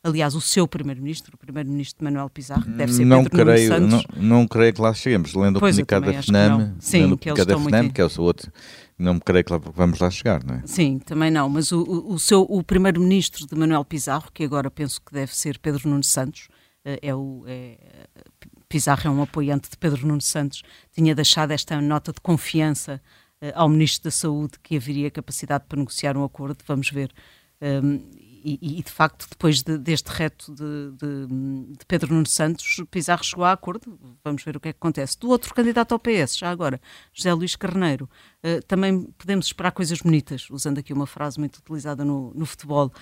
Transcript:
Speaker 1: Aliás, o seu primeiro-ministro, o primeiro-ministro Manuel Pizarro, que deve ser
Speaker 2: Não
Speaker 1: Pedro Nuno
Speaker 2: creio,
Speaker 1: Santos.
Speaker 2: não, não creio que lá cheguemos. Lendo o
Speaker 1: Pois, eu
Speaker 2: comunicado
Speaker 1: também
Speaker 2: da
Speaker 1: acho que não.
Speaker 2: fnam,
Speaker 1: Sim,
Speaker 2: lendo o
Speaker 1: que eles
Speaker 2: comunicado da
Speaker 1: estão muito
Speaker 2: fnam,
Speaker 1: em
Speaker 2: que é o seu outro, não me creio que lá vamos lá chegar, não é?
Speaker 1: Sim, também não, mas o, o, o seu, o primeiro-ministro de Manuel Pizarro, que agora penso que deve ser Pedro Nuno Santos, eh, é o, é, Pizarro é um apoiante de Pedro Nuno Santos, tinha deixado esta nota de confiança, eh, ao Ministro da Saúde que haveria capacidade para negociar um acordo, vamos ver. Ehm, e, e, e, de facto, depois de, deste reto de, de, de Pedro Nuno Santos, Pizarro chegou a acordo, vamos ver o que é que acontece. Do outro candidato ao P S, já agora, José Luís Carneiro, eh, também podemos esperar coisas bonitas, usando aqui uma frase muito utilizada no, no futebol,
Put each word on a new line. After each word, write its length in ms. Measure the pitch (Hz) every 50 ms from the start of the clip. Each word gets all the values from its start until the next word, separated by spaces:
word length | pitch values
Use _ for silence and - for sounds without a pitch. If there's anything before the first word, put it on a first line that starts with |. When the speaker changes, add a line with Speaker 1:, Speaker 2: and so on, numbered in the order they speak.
| -
Speaker 1:
Aliás, 320 | 165 156 160 151 143 135
o 60 | 160
seu 260 | - - - 196 175
primeiro-ministro, 680 | - - 147 135 139 135 127 139 147 160 - - - -
o 20 |
primeiro-ministro 640 | _ - 143 135 151 143 135 143 143 139 - - - 156
Manuel 260 | 143 143 139 139 135
Pizarro, 340 | - 147 131 139 139 - -
que 80 | -
deve 200 | - - 143 123
ser 140 | 123 123 123
Speaker 2:
Não 180 | 127 131 131 127
Speaker 1:
Pedro 140 | 120 -
Nuno 140 | 175 110 113
Speaker 2:
creio, 180 | 117 113 113 113
Speaker 1:
Santos. 360 | - 85 92 104 113 117 - - -
Speaker 2:
não, 40 | 80
não 260 | 98 110 117 120 117
creio 260 | 104 - 110 113 117 101
que 80 | 110
lá 120 | 113 113 110
cheguemos. 400 | - - 131 120 95 80 73 85
Lendo 220 | 95 98 98 95
o 40 | 98
Speaker 1:
Pois, 180 | 101 98 - 101
eu 60 | -
Speaker 2:
comunicado 160 | - 101 98
Speaker 1:
também 120 | 92 98 95
Speaker 2:
da 60 | -
Speaker 1:
acho 60 | -
que 60 | - 104
não. 260 | 101 104 107 110 113
Speaker 2:
fnam, 160 | 107 101 92 87
Speaker 1:
Sim, 200 | - - 190 175 147
Speaker 2:
lendo 100 | - 139
o 40 |
Speaker 1:
que 120 | 131 - 156
eles 80 | 147
Speaker 2:
comunicado 100 | 104 92
da 60 | - 98
Speaker 1:
estão 60 | 147
muito 120 | 147 147 107
Speaker 2:
fnam, 120 | 113 123
Speaker 1:
em 80 | 131 131
Speaker 2:
que 80 | -
é 40 | 90
o 40 | 80
seu 140 | - - 85
outro, 260 | 87 85 - - - - - - - - - - _ _ -
não 140 | 90 90 87
me 80 | 85
creio 240 | - - 90 90 82
que 60 | - 87
lá 40 |
vamos 420 | 82 76 82 78 87 90 87 - -
lá 120 | 90 90
chegar, 320 | 87 - - 117 92 67 62
não 120 | 65 64
é? 80 | 62 -
Speaker 1:
Sim, 340 | - - 185 160 135 135 131
também 320 | - - 160 156 160 160
não, 160 | 160 151 139
mas 240 | 139 143 160 151 -
o, 100 | 180 170
o, 320 | 170 160 185 170 156 214 185
o 60 | 156
seu, 220 | - - 214 190
o 200 | 190 - 202 185
primeiro-ministro 840 | 165 - 190 185 190 196 165 165 180 180 196 190 165 - - - 147
de 80 | 139 151
Manuel 300 | 156 160 160 160 147 139
Pizarro, 440 | - 165 139 - 143 135 151 - - -
que 100 | - 156
agora 260 | 131 143 143 135 135
penso 320 | - - 147 131 - -
que 120 | - _ 143
deve 200 | 139 135 135 -
ser 240 | - - 151 131
Pedro 300 | - - 156 143 139 -
Nuno 160 | 151 143 139 139
Santos, 460 | - - 143 131 139 - - - - _ _ _ _ _ _ -
eh, 160 | 143 139 -
é 140 | 147 143 131
o, 300 | 135 139 135 131 123 -
é, 300 | 123 127 127 127 120 - - _ - - - - - _ - - - _ _ - - _ _ _
Pizarro 340 | - - 147 - 147 139 - -
é 40 | 151
um 120 | 139 139
apoiante 480 | 143 - - 160 143 143 143 139 - -
de 80 | -
Pedro 280 | - - 160 143 123 139
Nuno 160 | 156 151 147
Santos, 420 | - - - 151 143 139 - - - _ - - _ _ _
tinha 220 | 160 160 156 151
deixado 360 | 147 147 - - 165 156 143
esta 280 | 151 143 - - 160 147
nota 300 | 147 147 151 147 - 160
de 100 | 147 -
confiança, 800 | - 180 165 - - - - 160 156 156 143 - - 160 139 135 - _ _ _ _ _ _ _
eh, 100 | 147 147 -
ao 140 | 170 165
Ministro 380 | 151 156 156 156 151 - - -
da 60 | 160
Saúde 420 | - - - 156 147 147 151 143 - - -
que 140 | - 160
haveria 340 | 143 113 143 139 143 143 143
capacidade 540 | - 156 - - 135 - 147 135 147 139 -
para 100 | - 147
negociar 380 | 143 139 117 - - - 143 135
um 80 | 139 139
acordo, 400 | - - - 139 139 147 - _
vamos 240 | - 143 139 131 -
ver. 220 | 143 139 135 131 - - - _ _ _ _ _ _ _
Ehm, 400 | 147 143 139 139 135 143 143 131 - - - - - 113 123 - -
e, 120 | 151 - -
e, 180 | 175 143 151 175
e, 40 | -
de 80 | -
facto, 340 | - - 165 151 - - -
depois 360 | - - - - 156 151 131 -
de, 120 | 160 160
deste 300 | 147 127 165 160 139 -
reto 460 | - - - 160 156 - - - 151 147
de, 380 | 143 151 147 147 147 143 139
de, 880 | 135 127 147 147 143 139 135 127 131 131 135 135 135 131 127 - 143 -
de 60 | -
Pedro 260 | - 185 151 170 - 165
Nuno 140 | 160 151
Santos, 560 | - - - 156 156 170 - - - - - 170 -
Pizarro 320 | - 180 147 180 175 165 -
chegou 200 | - - 180 180
a 80 | 180
acordo, 480 | 190 - - 196 196 226 - 240 180 - 135 127 120 _ -
vamos 200 | 151 147 135 -
ver 120 | 160 147
o 40 | 143
que 100 | - 160
é 40 | 160
que 40 |
acontece. 420 | - - 165 151 151 135 135 - -
Do 100 | 233 247
outro 220 | 247 240 - - -
candidato 400 | 247 233 233 233 233 233 - 247
ao 60 | 226
P 140 | - 240 220
S, 240 | 185 139 - -
já 140 | - 190 175
agora, 280 | 175 170 170 139 131 - - - - - - _
José 220 | _ - 180 180 170
Luís 220 | 160 180 175 -
Carneiro, 520 | - 202 190 170 190 180 156 135 131 139 - _ _ - _ _ _ -
eh, 180 | 165 170 -
também 400 | - - 190 185 190 190 190 185 - - -
podemos 300 | - - 180 202 190 -
esperar 240 | - - - 180 180
coisas 280 | - - 185 151 170 -
bonitas, 480 | - 170 156 147 - - 143 120 - -
usando 260 | 127 135 - 151 143
aqui 160 | 143 139 - 143
uma 140 | 139 143
frase 320 | - - - 147 147 127 151
muito 180 | 147 139 -
utilizada 480 | _ _ - 160 147 139 151 143 131 143
no, 260 | 143 143 139 127 113 -
no 100 | 156 160
futebol, 480 | - - - - 143 147 147 143 135 - -